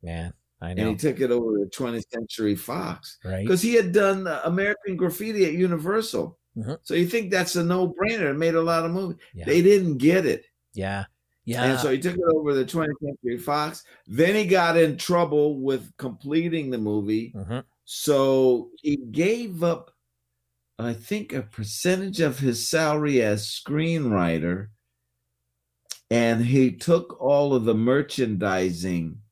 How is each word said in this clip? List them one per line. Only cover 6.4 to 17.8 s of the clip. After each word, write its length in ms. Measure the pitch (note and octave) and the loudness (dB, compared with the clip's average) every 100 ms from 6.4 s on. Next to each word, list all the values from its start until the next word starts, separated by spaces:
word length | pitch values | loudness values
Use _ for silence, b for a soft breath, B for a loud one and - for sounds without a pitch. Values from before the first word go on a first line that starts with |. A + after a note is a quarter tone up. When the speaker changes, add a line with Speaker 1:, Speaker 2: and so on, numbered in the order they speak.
| _ - | _ -12
Speaker 1:
Mm-hmm. 180 | A2+ D3+ | -10 -10
Speaker 2:
So 120 | - | -4
you 120 | D#3 F3 | 0 2
think 240 | A#3 G3 | 0 0
that's 240 | F#3+ F3 F3 | 0 0 0
a 60 | |
no-brainer. 680 | E3+ F3+ F#3 F3 G#3 A3+ D#3+ | 0 2 0 0 -2 0 -2
It 40 | C#3 | 0
made 160 | E3 E3 | 2 2
a 60 | |
lot 220 | E3 E3 | 2 0
of 60 | E3 | 0
movies. 280 | F3+ F#3+ E3+ b | -4 -4 -8 b
Speaker 1:
Yeah. 100 | - | -12
Speaker 2:
They 180 | E2+ D#3 | 2 4
didn't 360 | F3 G#3 F3+ C#3 | 8 6 4 2
get 280 | C#3 F#3 D#3+ | 4 4 2
it. 180 | E2+ - _ _ | -2 -4 _ _
Speaker 1:
Yeah. 300 | - F#2+ G2 G2 _ _ _ | -8 -6 -6 -8 _ _ _
Yeah. 200 | - A#2+ | -8 0
Speaker 2:
And 140 | B2+ C3 | 0 2
so 100 | D3 | 0
he 60 | C3 | 0
took 160 | F3+ F3 | 0 0
it 40 | E3+ | 2
over 180 | D#3+ D3+ | 2 2
to 100 | C#3 B2+ | 0 0
twentieth 320 | E3+ D#3 C#3 | -2 -2 -4
Century 340 | D3 C#3 B2 A#2 | -8 -6 -6 -6
Fox. 460 | C#3+ D3 D3+ E3 - b _ | -4 -2 -2 -8 -18 b _
Then 260 | G#2+ E3+ | 2 2
he 100 | G#3+ G3 | 4 4
got 300 | F#3 E3+ E3 | 4 4 4
in 200 | D#3+ C#3 | 4 2
trouble 640 | - F3 E3+ D3+ D3 C#3+ | 0 2 2 2 2 0
with 360 | C3 C3 - _ | -2 -2 -4 _
completing 760 | C3+ A#2 C#3 D#3 E3+ E3 C#3 | -10 -10 -4 -2 0 -2 -4
the 80 | B2 | -4
movie. 540 | G#2+ G#2 G2+ G#2+ A#2 - | -2 -2 0 -2 -4 -10
Speaker 1:
Mm-hmm. 240 | F2+ B2 - _ | -8 -8 -10 _